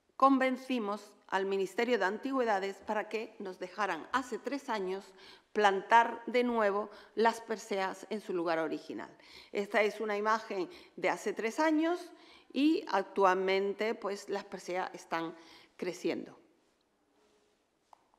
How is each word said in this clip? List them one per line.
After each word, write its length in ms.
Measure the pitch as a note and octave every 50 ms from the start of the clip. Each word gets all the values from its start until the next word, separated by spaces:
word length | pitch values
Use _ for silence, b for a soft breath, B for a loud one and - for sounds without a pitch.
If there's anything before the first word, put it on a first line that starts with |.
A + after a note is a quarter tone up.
| _ _ _
convencimos 960 | - C4 C4+ C4+ C4 C4 C4 B3+ B3+ - - B3+ A#3+ G#3+ G3+ G#3 G#3 - - - - _ -
al 160 | - F#3+ F#3+
Ministerio 540 | G3 G3 G3 F#3+ F3+ - - A#3 A#3+ A#3+ G#3
de 80 | F#3+
Antigüedades 720 | F#3 G#3 G#3+ - C4+ C4+ C4 A#3+ A3+ G#3 F#3+ G3 G3 G3 -
para 320 | - - G#3+ G#3+ G3 G#3+
que 260 | - G#3+ - - - -
nos 180 | G3+ F#3 F#3 -
dejaran 500 | F3+ F3+ - G#3 G#3 F#3+ F3 D3+ - -
hace 280 | - B3+ C4 - A3+ F#3+
tres 320 | - B3 C4+ C4+ - -
años 420 | A3+ G3 F#3+ F#3 F#3+ G3 G3 - - B B B B B B _
plantar 720 | - G#3+ G#3 G3 G3 G3 - - A3+ A#3 A#3 A3+ - - -
de 200 | - A3 B3 B3
nuevo 440 | B3 A#3 A3+ G#3+ G3+ G3 G3+ G#3+ G3+ B B B B B
las 280 | G#3 A3 A3+ - -
perseas 640 | - - A3+ G3+ - - G3+ G3 F#3+ F#3+ G3 - - -
en 140 | A3 G#3
su 100 | - -
lugar 260 | F#3+ F3 E3 F3 E3 D#3+
original. 560 | D#3+ D3+ D#3 D3+ - - - A2 F2+ - - B B B B B B B
Esta 300 | - G#3 G3+ G3 - G#3+
es 180 | G#3+ G#3 G#3 -
una 160 | A3+ G#3+ G#3
imagen 540 | G#3 G#3+ A3 A3 A3 - - G#3 F#3+ E3+ B B B B B B
de 140 | - F3 F3
hace 240 | E3 F3 - G#3+ F#3+
tres 260 | - G3+ A3+ A3+ -
años 500 | D#4 D#4+ D#4 D4+ D#4+ E4 F4 F4+ F4 - B B B B B B B B
y 320 | - B3+ C#4 D#4 D#4+ - - -
actualmente, 1040 | - G3 F#3+ - - - G3 F#3 F#3 F#3+ F#3+ F#3 F#3+ G3 G3 G3+ F#3+ - G#3+ A3 A3+
pues, 320 | A3+ - F#3+ G3+ G3+ - -
las 160 | G3 G3 G3
perseas 440 | - - F3+ - - F3 F#3 F#3 - -
están 400 | F3 - - F3 E3 E3 D#3+ D#3+ B B B B B B B B
creciendo. 640 | - - F3+ E3 - - E3+ C3 - - - - - - _ _ _ _ _ _ _ _ _ _ _ _ _ _ _ _ _ _ _ _ _ _ _ _ _ _ _ _ _ - - _ _ _